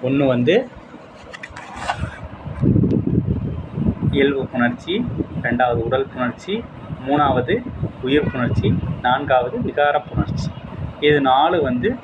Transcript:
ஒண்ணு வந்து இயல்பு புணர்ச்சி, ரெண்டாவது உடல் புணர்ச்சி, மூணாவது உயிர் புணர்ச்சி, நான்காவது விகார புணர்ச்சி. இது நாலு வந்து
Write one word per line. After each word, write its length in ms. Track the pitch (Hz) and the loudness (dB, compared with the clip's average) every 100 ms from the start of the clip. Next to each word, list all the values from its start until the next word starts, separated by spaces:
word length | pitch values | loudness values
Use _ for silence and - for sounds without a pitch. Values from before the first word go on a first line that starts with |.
ஒண்ணு 200 | 127 139 139 | 2 2 4
வந்து 280 | 123 123 196 262 - - - - - - - - - - - - - - - - - - - - - - - - - - - - - - - - - - | 4 4 4 2 -10 -18 -20 -20 -20 -18 -16 -16 -16 -14 -10 -6 -4 -6 -8 -14 -12 -12 0 4 4 4 2 2 0 0 -2 -2 -6 -8 -2 -2 0 0
இயல்பு 320 | 143 139 139 120 | 4 2 2 -4
புணர்ச்சி, 480 | 123 120 123 - 196 247 - - - | 0 0 0 -4 -4 -2 -4 -6 -4
ரெண்டாவது 380 | 123 120 123 120 | -2 2 2 2
உடல் 220 | 113 131 135 | 0 0 -2
புணர்ச்சி, 480 | 127 123 120 - 214 233 - - - | -2 -4 -4 -6 -6 -6 -14 -12 -10
மூணாவது 520 | 131 143 147 127 120 214 - - - - | -2 2 4 2 2 0 -2 -6 -6 -6
உயிர் 280 | 127 143 - | 0 2 2
புணர்ச்சி, 380 | 131 120 110 - 160 - - | 0 0 2 2 0 -2 -2
நான்காவது 560 | 123 131 143 127 120 240 | 0 0 4 2 2 -2
விகார 340 | 214 139 147 147 | -4 2 2 2
புணர்ச்சி. 500 | - - - - - - - - - - | -2 -4 -2 -2 -4 -8 -14 -10 -10 0
இது 160 | 147 147 | 4 6
நாலு 360 | 135 131 156 180 | 6 4 4 2
வந்து 280 | 135 123 175 254 | 2 0 0 -2